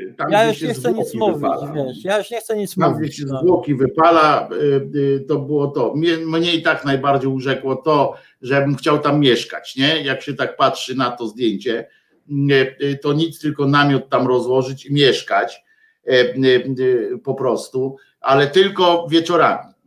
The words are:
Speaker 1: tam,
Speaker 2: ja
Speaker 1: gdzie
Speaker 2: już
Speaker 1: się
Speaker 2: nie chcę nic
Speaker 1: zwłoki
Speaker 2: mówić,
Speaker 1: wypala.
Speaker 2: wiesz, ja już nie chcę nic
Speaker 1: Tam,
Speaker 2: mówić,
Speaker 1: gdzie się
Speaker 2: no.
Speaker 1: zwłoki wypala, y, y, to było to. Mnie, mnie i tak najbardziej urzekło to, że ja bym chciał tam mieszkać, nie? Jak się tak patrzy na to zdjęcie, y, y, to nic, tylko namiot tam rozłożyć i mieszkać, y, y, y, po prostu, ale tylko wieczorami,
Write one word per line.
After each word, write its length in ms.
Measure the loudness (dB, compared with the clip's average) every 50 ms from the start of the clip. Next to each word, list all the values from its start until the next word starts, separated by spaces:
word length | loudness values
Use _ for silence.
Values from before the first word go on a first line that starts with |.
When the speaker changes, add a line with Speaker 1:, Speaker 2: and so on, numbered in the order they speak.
| -12 -12 -10
Speaker 1:
tam, 140 | -8 -2 0
Speaker 2:
ja 80 | 2 2
Speaker 1:
gdzie 80 | 4 2
Speaker 2:
już 80 | 0 -2
Speaker 1:
się 80 | -4
Speaker 2:
nie 60 | -6 -4
chcę 200 | -2 -2 -2 -2
nic 160 | -2 -4 -6
Speaker 1:
zwłoki 220 | -4 -2 -2 -2
Speaker 2:
mówić, 100 | 0 0
Speaker 1:
wypala. 320 | -2 -2 -2 -4 -4 -6 -4
Speaker 2:
wiesz, 300 | -4 -4 -4 -6 -8 -4
ja 140 | -2 -2
już 140 | -2 -2 -4
nie 80 | -8 -8
chcę 180 | -6 -4 -4
nic 180 | -4 -4 -4 -2
Speaker 1:
Tam, 180 | 0 0 0 0
Speaker 2:
mówić, 160 | -2 -4 -6
Speaker 1:
gdzie 80 | -8
się 80 | -8 -8
Speaker 2:
no. 140 | -8 -4 0
Speaker 1:
zwłoki 340 | 2 2 2 2 0 -2 0
wypala, 760 | 0 0 0 2 4 4 6 6 6 6 4 4 2 0 -4
y, 380 | -4 -2 0 2 2 0 -2 -2 -2
y, 300 | -2 0 0 0 -2 -2
to 120 | -2 -4 -4
było 280 | -2 -2 -2 -2 -2
to. 260 | -2 -2 -2 -2 0 0
Mnie, 220 | 0 0 0 0
mnie 360 | 0 -2 -2 -2 0 0 0 0
i 60 | 0
tak 240 | 0 0 0 0 0
najbardziej 440 | -2 -2 0 2 2 0 2 0 -2
urzekło 460 | -2 -2 -2 -2 -4 -2 -2 -4 -4
to, 380 | -2 0 2 2 2 2 0 -4 -8 -16 _ _ _
że 120 | -4 -2 0
ja 80 | 0
bym 140 | 2 0 -2
chciał 240 | -2 0 0 0 2
tam 200 | 2 0 2 4
mieszkać, 560 | 4 4 4 2 0 -4 -12 -14 -14 -10 -4
nie? 260 | -2 0 0 0 0
Jak 200 | -2 -4 -6 -6
się 120 | -6 -8 -6
tak 240 | -6 -6 -6 -2
patrzy 380 | 0 0 0 0 -2 -6 -6 -4
na 160 | -4 -4 -4
to 160 | -4 -6 -8
zdjęcie, 600 | -10 -6 -4 -2 -2 -2 -2 -4 -4 -4 -4 -6 -10 _ _ _ _ _ _ _ -6 -4 -2 2 4
y, 240 | 4 4 2 0 -2 -4 -4
y, 160 | -4 -4 -4
to 120 | -2 -2 0
nic, 280 | 0 0 -2 -4 -6
tylko 260 | -6 -6 -4 -2 0
namiot 420 | 2 4 4 4 4 2 0 0 -2
tam 180 | -2 0 2
rozłożyć 580 | 2 0 0 0 0 0 0 0 -2 -6 -10 -6
i 80 | -2 0
mieszkać, 720 | 2 4 4 2 2 -2 -2 -2 -2 -2 -2 -6 -12 _ _ _ _ _ _ _ _ _
y, 40 | 2
y, 640 | 2 4 4 2 0 0 2 4 4 4 2 -2 -4 -2
y, 400 | 0 2 2 2 0 -2 -6 -6 -6
po 100 | -6 -4
prostu, 640 | -2 -2 -2 -2 -2 -4 -6 -6 -4 -4 -4 -6 -10 _ _ _ _
ale 260 | 0 2 4 4 4
tylko 600 | 4 4 4 4 4 2 2 2 4 4 2 2 2
wieczorami, 600 | 2 2 2 2 2 2 4 2 2 -2 -6 -12 _ _ _